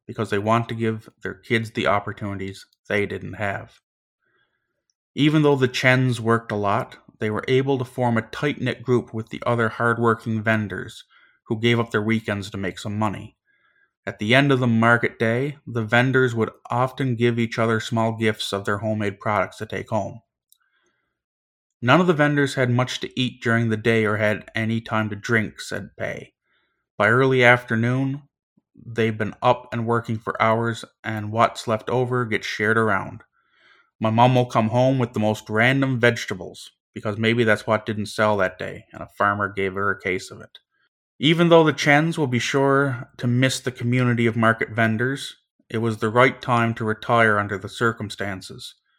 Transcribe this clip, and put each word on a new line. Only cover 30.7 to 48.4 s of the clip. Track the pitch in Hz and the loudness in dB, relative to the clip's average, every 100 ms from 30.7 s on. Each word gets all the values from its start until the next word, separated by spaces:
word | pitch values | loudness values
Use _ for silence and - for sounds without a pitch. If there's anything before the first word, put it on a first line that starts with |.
| 113 - _ | -6 -12 _
and | 110 110 104 | -8 -6 -4
what's | 110 113 - - | 2 2 0 -4
left | 110 - | -4 0
over | 120 123 123 | -2 0 -2
gets | 117 107 - | -2 -4 -4
shared | - 107 113 | -4 0 2
around. | 110 98 104 107 - _ _ _ _ _ _ - | 2 0 -4 -12 -20 _ _ _ _ _ _ -4
My | 113 | 0
mom | 110 123 | 4 4
will | 127 123 | 4 2
come | 123 110 | 0 0
home | 120 131 135 | 2 2 2
with | 120 | -2
the | - | 0
most | 107 107 - | -2 -2 -2
random | 107 117 135 135 127 | 2 2 2 0 2
vegetables, | 120 113 - 92 92 - - _ _ | 2 2 -4 -10 -10 -16 -20 _ _
because | 104 107 104 | -10 -6 -2
maybe | 113 117 | 0 2
that's | 113 104 - | 2 2 2
what | 107 - | -2 -2
didn't | 107 101 | -6 -6
sell | - 107 104 | 0 2 2
that | 92 - | 0 -2
day, | 95 98 - | -12 -12 -18
and | - | -18
a | 82 | -12
farmer | - 101 101 101 | -2 0 0 -4
gave | 98 95 | -2 -4
her | 95 101 | -2 -4
a | 95 | -2
case | 98 92 - | -4 -4 -6
of | - | -18
it." | - - _ _ _ _ _ - | -20 -20 _ _ _ _ _ -2
Even | 143 165 170 | 2 4 6
though | 165 | 8
the | 156 | 6
Chens | 143 151 143 165 165 | 2 4 4 4 0
will | 139 | -2
be | 123 | -2
sure | - 139 139 135 139 123 131 - | -2 0 2 2 2 -2 -10 -6
to | 120 | 0
miss | 123 131 131 | 2 2 0
the | - | -6
community | - 120 127 123 120 117 | -4 -2 2 2 2 0
of | 110 | 2
market | 113 113 - | 2 2 -2
vendors, | 110 113 110 123 139 - - _ _ - | 0 0 0 -2 -4 -10 -16 _ _ -8
it | 113 | -4
was | 117 107 | -2 -2
the | 110 | 0
right | 113 131 - | 4 4 2
time | - 120 117 | -2 0 0
to | 113 | -2
retire | 110 107 - 117 110 104 | -4 -4 0 4 4 4
under | 101 98 | 0 -4
the | 98 | -8
circumstances. | - 117 113 104 - 101 98 | -2 -2 -2 -8 -8 -8 -8